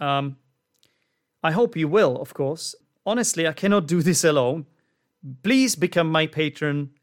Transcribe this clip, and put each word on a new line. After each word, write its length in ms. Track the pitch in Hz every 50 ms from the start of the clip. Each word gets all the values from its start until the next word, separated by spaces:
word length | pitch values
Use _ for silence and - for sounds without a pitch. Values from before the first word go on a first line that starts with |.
um, 380 | 151 143 139 139 139 139 135 - _ _ _ _ _ _ _ _ _ _ _ _ _ _ _ _ _ _ _ _
I 80 | - 160
hope 260 | 156 220 240 - -
you 100 | 165 156
will, 300 | 147 170 220 196 139 123
of 160 | - 143 -
course. 420 | - - 139 135 160 160 - - - - _ _ _ _ -
Honestly, 420 | 196 220 247 214 - - 160 165
I 60 | 160
cannot 340 | 156 - 190 202 202 202 160
do 140 | 139 170 175
this 240 | 151 185 165 - 175
alone. 400 | 160 151 139 123 123 151 165 143 - _ _ _ _ _ _ _ _ _ _ - 135 131 -
Please 340 | - 208 269 262 262 233 -
become 340 | 156 175 180 - 175 165 160
my 160 | 160 160 156
patron 680 | 156 - 156 156 147 - - 156 147 143 147 143 139 - _